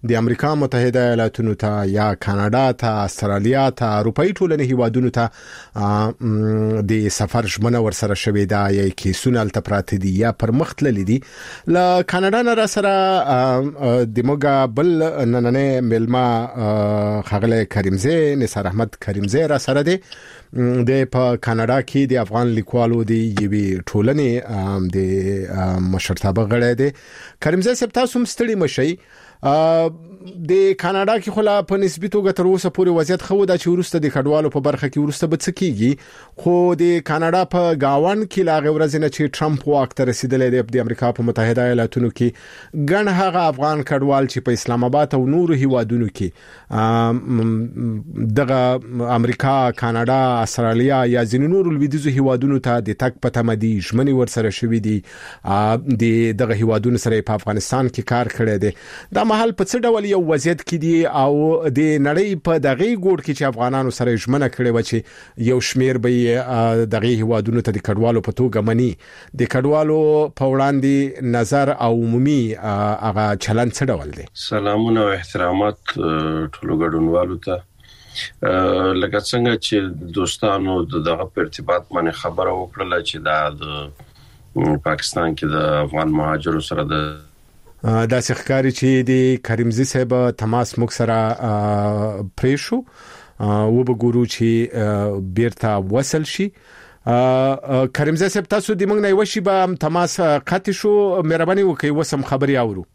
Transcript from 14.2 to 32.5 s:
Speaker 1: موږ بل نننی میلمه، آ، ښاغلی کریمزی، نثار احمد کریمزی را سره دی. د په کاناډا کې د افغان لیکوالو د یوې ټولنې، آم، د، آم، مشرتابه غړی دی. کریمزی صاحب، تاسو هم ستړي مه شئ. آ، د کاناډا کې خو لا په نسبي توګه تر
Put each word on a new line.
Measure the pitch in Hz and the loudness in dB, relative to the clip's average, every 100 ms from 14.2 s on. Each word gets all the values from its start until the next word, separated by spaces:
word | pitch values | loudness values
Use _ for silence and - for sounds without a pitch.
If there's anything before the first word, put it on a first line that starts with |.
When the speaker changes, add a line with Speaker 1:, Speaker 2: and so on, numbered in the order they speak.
Speaker 1:
موږ | 120 147 143 139 131 | 0 2 2 2 2
بل | 113 170 165 160 151 120 | 2 2 2 0 0 0
نننی | 123 120 131 139 131 | 2 2 2 2 0
میلمه، | 123 113 113 127 123 117 117 | 0 0 2 2 2 0 -2
آ، | 123 107 107 104 104 104 107 | -4 -2 0 0 0 0 -2
ښاغلی | 98 107 113 113 104 | -2 -2 2 2 0
کریمزی، | - 98 95 117 165 151 | 0 0 0 0 2 2
نثار | 143 120 - 95 | 2 -2 -2 -4
احمد | 98 113 - | -2 -4 -4
کریمزی | - 101 101 123 160 | -6 -4 -2 0 2
را | 143 | 0
سره | - 135 | 0 0
دی. | 147 190 - - - - - 123 123 127 120 | 2 -2 -4 -20 -20 -20 -12 -2 0 2 2
د | 135 131 | 2 2
په | 127 127 120 | 2 0 0
کاناډا | - 113 113 131 | -2 -2 0 0
کې | - 143 139 | 0 0 2
د | 127 | 0
افغان | 107 113 120 | 0 0 0
لیکوالو | 110 104 120 117 117 | 0 -2 0 2 0
د | 110 | 0
یوې | 113 113 101 104 104 101 92 90 | 0 0 -2 -2 0 0 -2 -4
ټولنې، | 107 107 147 139 120 117 | 0 2 2 0 -2 -4
آم، | 107 95 98 92 | -6 -4 -2 -2
د، | 92 95 95 95 98 92 | -2 0 0 -2 -4 -6
آم، | 92 92 92 92 92 | -4 -2 0 0 -2
مشرتابه | - 90 101 95 107 | -2 -2 -2 0 0
غړی | 120 120 120 | 2 2 2
دی. | 139 139 - - - - | 0 -2 -20 -20 -20 -6
کریمزی | 156 175 190 | -2 0 0
صاحب، | 247 240 240 | 0 -2 0
تاسو | 247 247 | 0 0
هم | |
ستړي | 240 - 233 214 | -2 -2 -2 0
مه | 156 | 0
شئ. | - 139 180 _ - - _ | 0 -2 -2 _ -20 -20 _
آ، | 135 147 160 165 160 165 165 190 185 185 160 | 0 2 4 4 2 -4 -20 -20 -18 -12 0
د | 185 196 190 | 4 4 2
کاناډا | 175 190 196 226 | 0 0 2 0
کې | 190 | -2
خو | 208 | 0
لا | 214 202 185 | 2 2 0
په | 196 | 0
نسبي | 190 160 190 | 0 -2 -2
توګه | 208 190 | 0 0
تر | 185 180 | 2 2